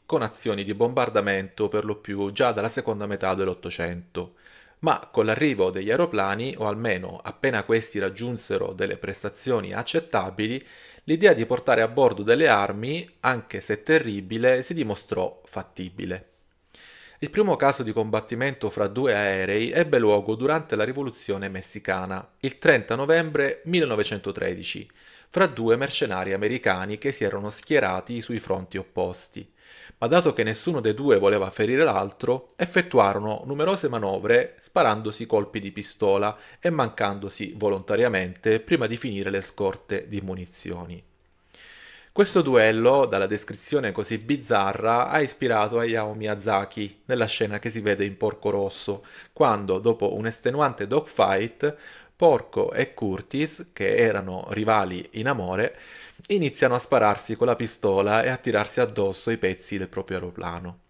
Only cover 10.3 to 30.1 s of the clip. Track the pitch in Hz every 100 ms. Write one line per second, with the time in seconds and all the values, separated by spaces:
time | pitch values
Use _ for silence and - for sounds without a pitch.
10.3 | 92 110 131 - - - - - 160 196
11.3 | 147 113 123 - 117 113 123 127 90 101
12.3 | 127 156 101 101 101 123 165 - _ 127
13.3 | 123 - 98 - 104 - 160 123 101 95
14.3 | 113 123 127 131 165 110 101 - 98 90
15.3 | - - 95 95 - 92 92 92 92 -
16.3 | _ _ _ _ - - - - - 143
17.3 | - 208 139 139 135 110 110 110 107 -
18.3 | 117 135 131 104 - 101 110 135 104 101
19.3 | 95 95 104 120 160 160 127 107 104 98
20.3 | 110 135 160 151 107 110 135 135 - -
21.3 | 98 98 95 - 104 - 92 92 92 -
22.3 | _ 135 - - 131 - 120 139 165 160
23.3 | 147 139 - 160 175 143 104 104 104 101
24.3 | - 92 92 - - - _ - - _
25.3 | 175 185 113 113 120 135 - 127 92 95
26.3 | 98 107 123 104 92 98 107 - - 101
27.3 | 98 104 - - 147 98 92 - 120 -
28.3 | 113 - 95 92 95 - - 92 90 -
29.3 | - - _ _ - - - 117